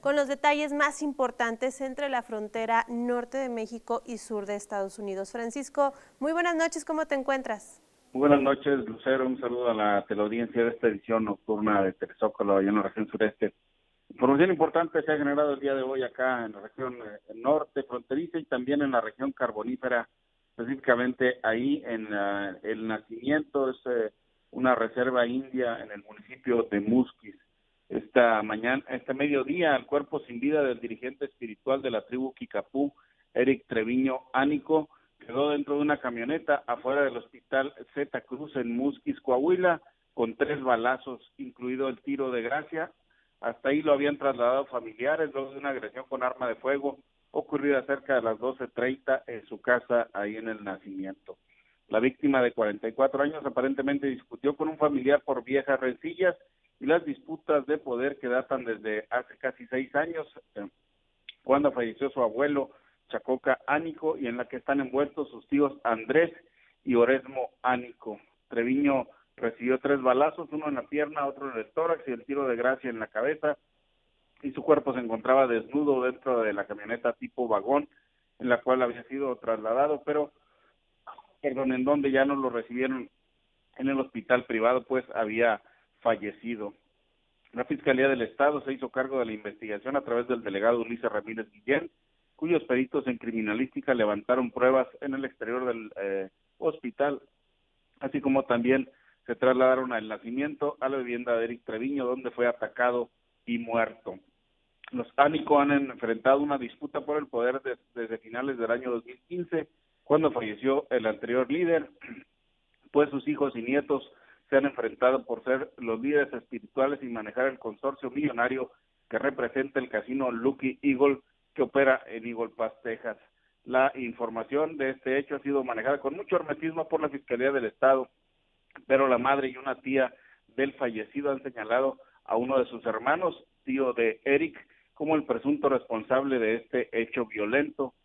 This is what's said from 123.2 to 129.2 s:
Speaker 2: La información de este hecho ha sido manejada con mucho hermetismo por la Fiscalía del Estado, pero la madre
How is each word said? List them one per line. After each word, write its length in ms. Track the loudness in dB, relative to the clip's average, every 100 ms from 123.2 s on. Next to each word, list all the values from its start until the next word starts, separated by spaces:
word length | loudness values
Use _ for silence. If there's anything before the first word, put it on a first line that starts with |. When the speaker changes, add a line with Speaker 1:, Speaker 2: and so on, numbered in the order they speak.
| _ _ _ _
Speaker 2:
La 280 | -2 2 2 0
información 800 | -8 -6 -6 -6 -4 -2 -2 -2
de 140 | -4
este 260 | -4 -2 -2
hecho 200 | -2 -6
ha 20 |
sido 240 | -2 -2
manejada 380 | 0 -4 -2 -2
con 140 | -2 -6
mucho 200 | -2 -2
hermetismo 520 | 0 -4 -4 -4 -2
por 140 | -2
la 80 | -2
Fiscalía 420 | -6 -6 0 2
del 140 | 2 -2
Estado, 440 | _ 4 4 0 _ _ _ _ _ _ -20 2
pero 220 | 4 6
la 100 |
madre 300 | 4